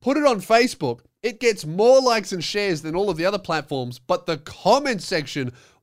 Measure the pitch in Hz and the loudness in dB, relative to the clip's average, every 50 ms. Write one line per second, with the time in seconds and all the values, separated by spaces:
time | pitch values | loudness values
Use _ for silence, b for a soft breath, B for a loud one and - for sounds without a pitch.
0 | - 240 277 311 294 277 240 196 - - 226 233 247 247 - - 151 127 117 117 | -2 -2 0 2 2 2 2 0 0 2 4 4 4 2 -2 -4 -6 -6 -6 -6
1 | _ _ _ _ - 240 240 - 247 233 208 - - 151 160 185 214 240 262 269 | _ _ _ _ -6 -6 -4 -2 0 0 0 -2 -4 -6 -2 2 6 6 6 6
2 | 262 247 226 220 196 - 202 175 156 - - 208 208 196 175 143 156 160 160 180 | 6 4 2 0 -2 -4 -6 -6 -6 -4 -4 -2 -2 -2 -2 -4 -4 -4 -4 -2
3 | 202 202 175 156 165 185 208 190 - - 165 156 147 - 147 131 123 123 120 - | -2 -2 -2 -2 -2 -2 -2 -4 -4 -4 -4 -4 -4 -4 -6 -6 -6 -8 -10 -8
4 | _ - 180 175 - - 127 123 - - - - - 180 226 277 294 277 240 175 | _ -4 -4 -2 -2 -4 -6 -6 -8 -14 -10 -2 2 4 4 4 4 0 -4 -4
5 | - - 190 165 147 127 - 143 131 123 120 b b b b b | -4 -4 -4 -4 -4 -4 -6 -6 -6 -6 -8 b b b b b